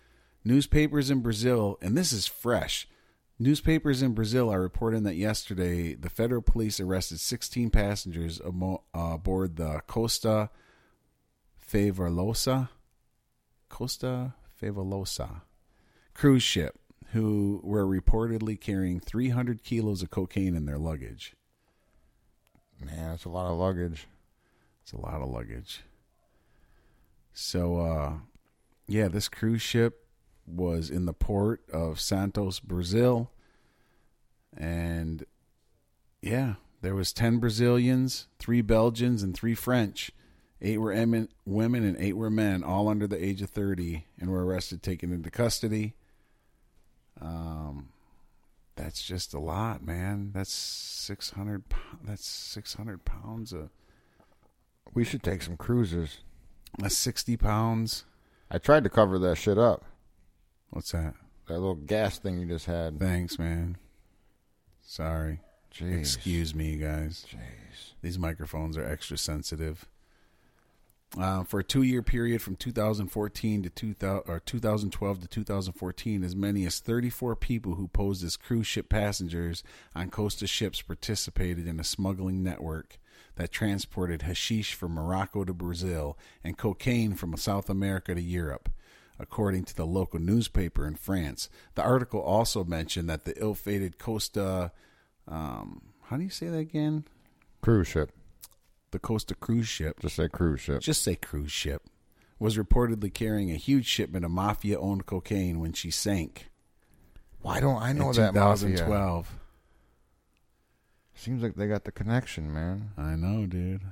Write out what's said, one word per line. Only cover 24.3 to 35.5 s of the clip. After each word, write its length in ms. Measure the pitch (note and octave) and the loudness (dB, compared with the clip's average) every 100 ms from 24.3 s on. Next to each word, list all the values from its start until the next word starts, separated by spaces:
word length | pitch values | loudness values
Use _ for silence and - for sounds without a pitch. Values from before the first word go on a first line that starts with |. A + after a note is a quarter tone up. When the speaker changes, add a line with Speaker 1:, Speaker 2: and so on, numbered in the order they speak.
| _ _ _ _ _ | _ _ _ _ _
Speaker 1:
It's 100 | - | -16
a 80 | A1 | -10
lot 200 | - D#2 | -8 -6
of 80 | C2+ | -6
luggage. 540 | A#1+ A1+ A1 A1+ - - _ _ _ _ _ _ _ _ _ _ _ _ _ _ | -6 -8 -10 -12 -16 -16 _ _ _ _ _ _ _ _ _ _ _ _ _ _
So, 460 | - - - F2 E2+ | -12 -6 -2 0 2
uh, 320 | E2 D#2 D2 D#2+ - _ _ _ _ _ - | 0 0 -2 -4 -10 _ _ _ _ _ -4
yeah, 220 | G#2 G#2 | 0 2
this 200 | F#2+ - | 0 -4
cruise 320 | - A2+ A2+ | -2 0 2
ship 460 | - A#2+ A#2 - _ _ _ _ - | 2 4 2 2 _ _ _ _ -12
was 440 | E2+ F2 E2+ D#2+ | -2 0 0 0
in 160 | E2+ F2 | -2 -2
the 60 | |
port 500 | E2 - G2+ G#2 A#2 - | 0 0 2 2 0 -4
of 280 | D#2+ E2 D#2+ | -4 -2 -2
Santos, 600 | - F#2+ G2 G#2 G2 F2+ | -2 0 0 0 -2 -4
Brazil. 680 | - F2 F2 G#2 B2 A#2+ B2 - _ _ _ _ _ _ _ _ _ _ _ - | -4 -2 2 4 6 4 0 -8 _ _ _ _ _ _ _ _ _ _ _ -6
And, 680 | D#2+ E2+ E2+ E2 D#2+ D#2+ - _ _ | -4 -2 -2 -2 -2 -4 -10 _ _